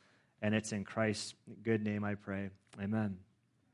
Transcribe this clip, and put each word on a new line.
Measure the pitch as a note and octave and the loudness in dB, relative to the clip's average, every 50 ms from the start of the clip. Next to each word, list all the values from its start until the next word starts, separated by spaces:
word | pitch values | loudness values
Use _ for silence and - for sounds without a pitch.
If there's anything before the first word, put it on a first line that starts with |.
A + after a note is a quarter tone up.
| _ _ _ _ _ _ _ _ G#2+ | _ _ _ _ _ _ _ _ 2
and | G#2+ A2 | 2 2
it's | A2 G#2+ - | 2 2 0
in | A2 G2+ F#2+ | -4 -4 -4
Christ's | - - A2 A2 A2 G#2 - - - - - _ - A2+ A2 G#2+ | -2 0 2 2 2 2 0 -4 -8 -12 -14 _ -16 -16 -4 2
good | A2+ A2+ G#2+ G#2+ | 2 2 4 4
name | G#2+ G#2 G#2 G#2 | 2 0 0 0
I | G#2 G2+ | 0 -2
pray. | G2+ - G#2 G2 G2 G2 G2 G2 - _ _ - G2+ | -2 -4 -4 -4 -4 -4 -6 -8 -14 _ _ -8 -6
Amen. | G2 G2+ A2 A2 G#2+ G#2 F#2+ F2+ F2+ - _ _ _ _ _ _ _ _ | -2 0 0 2 0 0 -2 -6 -10 -18 _ _ _ _ _ _ _ _